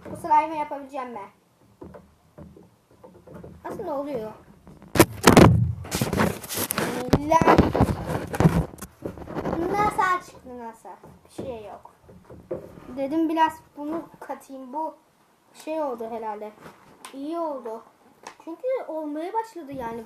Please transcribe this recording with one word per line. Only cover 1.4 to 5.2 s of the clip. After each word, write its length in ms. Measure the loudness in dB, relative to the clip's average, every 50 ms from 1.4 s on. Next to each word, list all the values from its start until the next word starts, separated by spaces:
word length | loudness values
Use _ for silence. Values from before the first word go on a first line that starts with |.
| _ _ _ _ _ _ _ -20 -20 -18 -18 -20 -20 -20 _ _ _ _ _ -20 -20 -20 -20 -20 -20 -20 _ _ _ _ -20 -20 -20 -20 -20 -20 -20 -20 -20 -18 -18 -18 -18 -14 -12
Aslında 360 | -12 -10 -8 -6 -6 -4 -6
oluyor. 320 | -6 -6 -6 -8 -8 -10 -12 -16 -20 -20 -20 -20 -20 -20 -20 -20 -10 2 4 4 4 4 2 2